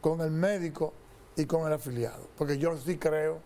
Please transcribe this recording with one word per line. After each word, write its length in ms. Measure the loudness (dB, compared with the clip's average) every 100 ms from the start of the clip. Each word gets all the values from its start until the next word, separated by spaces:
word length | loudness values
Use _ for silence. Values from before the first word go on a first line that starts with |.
con 200 | 2 2
el 80 | 0
médico 640 | 2 2 2 -2 -2 -4 -4 -20 -20 -10 -4
y 100 | 2
con 200 | 2 2
el 80 |
afiliado. 540 | 0 -2 -2 -2 -4 -16 -4
Porque 220 | -2 2
yo 180 | 0 0
sí 220 | -4 0
creo 400 | 2 2 0 -2